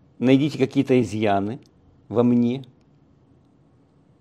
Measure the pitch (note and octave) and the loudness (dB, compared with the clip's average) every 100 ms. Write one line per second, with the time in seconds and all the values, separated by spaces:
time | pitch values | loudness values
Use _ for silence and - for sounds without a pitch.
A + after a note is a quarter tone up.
0 | _ - B2 C3+ D3 C3 B2+ C3+ C3+ B2+ | _ -4 2 4 2 -2 -4 -2 2 2
1 | A2 G#2+ G#2+ G2 G2+ B2+ - _ _ _ | 0 -2 -2 -2 -4 -10 -16 _ _ _
2 | - G#2 A#2+ A#2+ A#2+ B2+ C3 _ _ _ | -8 -2 2 2 0 -4 -12 _ _ _
3 | _ _ _ _ _ _ _ _ _ _ | _ _ _ _ _ _ _ _ _ _
4 | _ _ | _ _